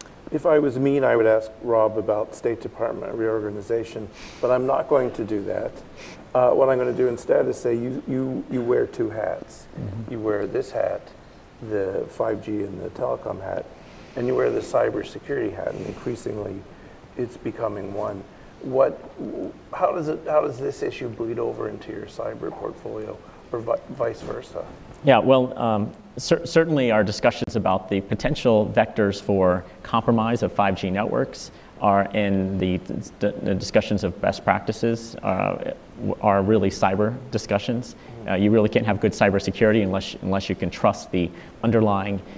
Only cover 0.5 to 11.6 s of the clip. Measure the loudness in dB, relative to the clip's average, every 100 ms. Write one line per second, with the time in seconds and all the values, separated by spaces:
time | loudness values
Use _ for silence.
0.5 | 4 4 2 2 4 4 6 6 4 2
1.5 | -6 0 4 4 2 0 -2 -4 -4 -4
2.5 | -4 -6 -4 -4 -4 -6 -2 0 0 -4
3.5 | -6 -2 -2 -2 -10 -12 -14 -18 -2 2
4.5 | 2 2 0 2 2 2 -2 -4 -4 -4
5.5 | -4 -6 -10 -18 -18 -18 -18 -2 4 6
6.5 | 6 6 4 2 2 0 0 2 2 2
7.5 | 0 0 0 -2 -6 -4 -2 -2 -4 -4
8.5 | -2 2 2 0 -2 -4 -4 -4 -6 -10
9.5 | -18 -18 -12 -10 -10 -8 -4 0 0 0
10.5 | -4 -2 -2 0 -2 -10 -20 -20 -20 -20
11.5 | -14